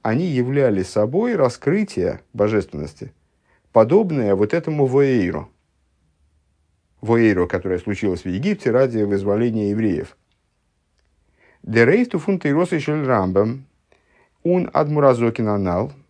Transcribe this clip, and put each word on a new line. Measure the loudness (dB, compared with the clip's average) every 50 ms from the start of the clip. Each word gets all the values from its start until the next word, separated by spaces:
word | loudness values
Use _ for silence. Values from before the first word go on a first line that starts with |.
они | _ -2 -2 -2 -2
являли | -2 -2 -2 -2 0 0 2 2 2 2 0 -2
собой | -2 -2 -2 -2 0 0 -2 -2 -2 0
раскрытие | 0 0 0 -2 -2 -2 -2 0 0 -2 -4 -4 -4 -4 -4 -4 -6 _ _ _
божественности | -2 -2 0 0 -2 -2 -4 -8 -10 -10 -10 -12 -16 -18 -18 _ _ _ _ _ _ _ _ _ _ _ _ _
подобное | 4 4 6 4 2 2 2 -2 -2 0 0 2
вот | 0 0 0 0
этому | -4 -4 -4 -2 -2 -2
Воэйру. | 2 2 2 2 4 2 0 0 -2 -4 -6 -10 -12 _ _ _ _ _ _ _ _ _ _ _ _ _ _ _ _ _ _ _ _ _ _ _ _ _ _ _ _ _ _
Воэйру, | -2 0 2 4 4 4 2 2 -2
которое | -2 -4 -6 -4 -4 -4
случилось | -4 -4 -6 -6 -4 -2 -2 -2 -2 -6
в |
Египте | -6 -6 -4 -2 -4 -4 -2 -2 0
ради | 2 2 2 2 0 -2 -2
вызволения | 0 -2 -2 0 -2 0 0 0 -2 -2 -2 -2 -2
евреев. | -2 -2 -2 -2 -2 -2 -6 -10 -16 _ _ _ _ _ _ _ _ _ _ _ _ _ _ _ _ _ _ _ _ _ _ _ _ _ _ _ _ _
«Дерейфту | -12 -2 2 4 4 6 4 2 2 0 -2
фун | -6 -2 -2 -4 -2
тейросой | 0 0 0 0 0 0 -2 -4
шель | -2 -2 -4 -2 0
Рамбам, | 0 2 2 2 2 2 2 0 0 -2 -8 -12 _ _ _ _ _ _ _ _ _ _ _ _ _ _ _
ун | _ 0 0 0 0 -2 0
адмуразокин | 0 0 0 0 4 4 4 4 4 2 0 0 0 -2
анал». | 0 0 0 0 0 0 -2 -2 -4 -8 -18 _ _